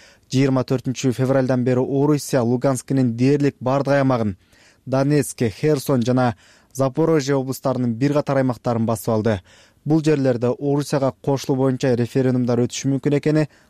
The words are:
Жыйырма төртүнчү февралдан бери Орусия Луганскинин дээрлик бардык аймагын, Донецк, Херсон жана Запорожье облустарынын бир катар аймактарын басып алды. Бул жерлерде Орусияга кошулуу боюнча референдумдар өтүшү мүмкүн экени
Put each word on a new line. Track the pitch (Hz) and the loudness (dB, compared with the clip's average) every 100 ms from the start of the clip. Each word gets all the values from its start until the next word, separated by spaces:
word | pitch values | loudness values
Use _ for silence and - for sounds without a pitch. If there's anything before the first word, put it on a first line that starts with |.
| - _ - | -20 _ -4
Жыйырма | 127 135 131 123 | 0 2 2 0
төртүнчү | 131 135 123 135 120 | -2 -4 -4 -2 0
февралдан | 131 139 131 127 | 0 2 2 0
бери | 120 123 | 0 0
Орусия | 127 139 143 151 - 139 | 0 0 2 0 0 -2
Луганскинин | 117 123 139 127 - 135 127 113 | 0 0 0 -2 -2 0 0 2
дээрлик | 127 143 143 - | 2 2 0 -2
бардык | 123 135 135 | -2 -2 0
аймагын, | 139 135 127 107 92 _ _ _ _ | 0 2 0 -2 -6 _ _ _ _
Донецк, | - 131 139 147 131 - | -4 -2 2 0 0 -2
Херсон | 117 - 151 147 - 135 | -4 -2 0 0 0 -2
жана | 117 127 123 107 _ _ _ | 0 0 0 -2 _ _ _
Запорожье | - 135 135 160 160 131 139 | -4 -2 0 0 2 0 -2
облустарынын | 131 127 139 131 123 | -2 -4 -4 -2 -2
бир | 113 139 | -2 0
катар | 147 - 139 | 0 0 0
аймактарын | 131 117 - 113 | 0 -2 -4 -2
басып | 113 113 - | -2 -2 -2
алды. | 110 107 101 - - _ _ 143 | 0 0 -2 -4 -20 _ _ -2
Бул | 156 | 0
жерлерде | 151 147 135 117 120 | 2 2 2 0 0
Орусияга | 127 143 143 139 147 135 - | -2 -2 -2 -2 -2 -2 -2
кошулуу | - 139 - 135 | -2 -2 -2 0
боюнча | 135 127 139 120 | 0 0 0 0
референдумдар | 117 135 127 127 123 120 | 0 0 0 2 0 0
өтүшү | 123 - 135 | 0 -2 -2
мүмкүн | 139 147 143 | -2 0 0
экени | 156 151 151 _ _ | 2 0 0 _ _